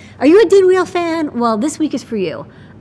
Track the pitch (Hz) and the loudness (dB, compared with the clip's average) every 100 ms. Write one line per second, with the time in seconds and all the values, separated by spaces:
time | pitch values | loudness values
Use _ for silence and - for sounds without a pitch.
0 | - - 269 381 349 392 370 370 349 349 | -20 -2 4 4 6 4 4 2 0 -4
1 | 339 330 302 240 233 220 294 302 302 262 | -4 -4 -4 -4 -2 -2 -4 -4 -6 -6
2 | - 220 165 113 - - - - | -8 -6 -6 -8 -16 -20 -20 -6